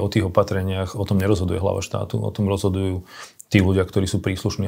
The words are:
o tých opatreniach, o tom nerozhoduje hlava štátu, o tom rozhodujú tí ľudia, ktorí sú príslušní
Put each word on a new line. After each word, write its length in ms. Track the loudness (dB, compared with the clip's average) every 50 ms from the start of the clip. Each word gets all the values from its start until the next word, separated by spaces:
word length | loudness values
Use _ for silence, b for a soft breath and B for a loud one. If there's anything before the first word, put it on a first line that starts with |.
o 80 | -2 0
tých 160 | 2 2 2
opatreniach, 720 | 2 2 2 2 2 0 -2 -2 -2 -2 -2 -4 -4 -4
o 80 | -4 -2
tom 160 | 2 2 2
nerozhoduje 400 | 4 4 2 2 2 -2 -2 0
hlava 240 | 0 0 -2 -2 -4
štátu, 320 | -4 -4 -6 -4 -4 -4
o 160 | -4 -4 -4
tom 160 | -2 -2 -2 0
rozhodujú 560 | 0 0 0 0 0 0 -2 -2 -4 -4 -8 B B B B B B B B 2
tí 80 | 4 4
ľudia, 240 | 6 6 4 2 2
ktorí 240 | 2 0 0 0 0
sú 160 | 0 -2 -2
príslušní 400 | -2 -4 -2 -2 -4 -2 -2 -4